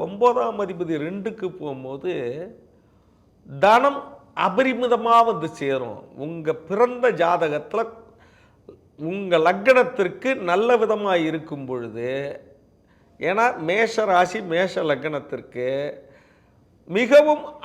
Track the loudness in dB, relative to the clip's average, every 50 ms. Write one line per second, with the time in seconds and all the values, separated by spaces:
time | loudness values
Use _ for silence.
0 | -4 -6 -2 2 2 2 2 2 -2 -2 -2 -4 -4 -6 -6 -6 -6 -4 -4 -4
1 | -4 -6 -8 -8 -8 -10 -8 -8 -8 -10 -8 -8 -10 -10 -10 -10 -10 -12 -12 -8
2 | -6 -6 -6 -4 -6 -6 -8 -8 -12 -14 -16 -20 -20 _ _ _ _ _ _ _
3 | _ _ _ _ _ _ _ _ _ -16 -4 2 6 6 6 6 6 4 0 -2
4 | -8 -14 -18 -20 -20 _ -4 -2 -2 0 2 2 2 2 0 0 0 0 0 2
5 | 2 4 6 6 6 4 2 -2 -4 -8 -6 -4 -2 -2 -2 -2 -2 -6 -10 -14
6 | -16 -18 -16 -12 -10 -10 -10 -6 -4 -4 -4 -4 -4 -4 0 2 2 2 0 0
7 | 0 0 2 2 2 2 2 2 0 0 -2 -4 -6 -4 -4 -4 -4 -4 -8 -18
8 | -20 -20 -20 _ _ -20 _ _ _ _ _ _ _ -20 -20 -20 _ _ _ -12
9 | -10 -8 -8 -6 -2 2 2 4 4 4 2 4 4 6 6 6 4 2 0 -2
10 | -2 -2 -2 -4 -2 -2 -2 0 0 0 2 2 4 4 4 4 2 2 0 0
11 | 0 0 0 0 0 0 -4 -4 -8 -10 -12 -10 -8 -8 -8 -8 -8 -8 -8 -8
12 | -6 -6 -6 -6 -6 -8 -10 -14 -18 -20 -20 _ _ _ _ _ _ _ _ _
13 | _ _ _ -6 -4 -2 0 2 2 0 0 -2 -4 -2 0 0 0 0 0 0
14 | 0 4 4 4 4 2 0 -6 -6 -2 0 0 0 0 -2 -2 -2 0 -2 -2
15 | -4 -6 -6 -8 -8 -8 -10 -12 -12 -10 -8 -6 -4 -4 -4 -4 -6 -6 -10 -12
16 | -18 -20 -20 -20 _ _ _ _ _ _ _ _ _ _ _ _ _ -4 -2 -2
17 | 2 6 8 8 8 8 4 0 -2 -8 -10 -2